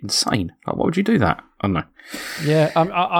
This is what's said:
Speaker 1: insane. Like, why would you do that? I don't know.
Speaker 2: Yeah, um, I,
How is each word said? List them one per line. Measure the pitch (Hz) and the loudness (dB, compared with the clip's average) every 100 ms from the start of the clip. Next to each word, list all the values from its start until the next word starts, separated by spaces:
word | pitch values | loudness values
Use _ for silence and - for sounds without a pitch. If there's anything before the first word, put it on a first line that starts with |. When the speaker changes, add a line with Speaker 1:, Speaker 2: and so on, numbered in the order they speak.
Speaker 1:
insane. | 101 - - 113 85 - - | -6 -4 0 -2 -2 -8 -6
Like, | - | -2
why | - | 0
would | 165 | 0
you | |
do | 202 226 | 2 2
that? | 101 - - - | 2 0 -6 -4
I | 101 | -2
don't | |
know. | 92 - _ - - - - | -2 -4 _ -16 -14 -12 -6
Speaker 2:
Yeah, | 151 156 156 170 | 0 2 2 2
um, | 170 | 0
I, | 185 185 | 0 0